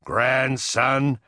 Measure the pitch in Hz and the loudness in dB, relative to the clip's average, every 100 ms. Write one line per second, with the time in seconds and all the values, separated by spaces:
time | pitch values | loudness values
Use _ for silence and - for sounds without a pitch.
0 | - 98 120 131 131 131 - - 123 135 | -4 0 2 2 0 -2 -4 0 2 2
1 | 143 127 | 0 -2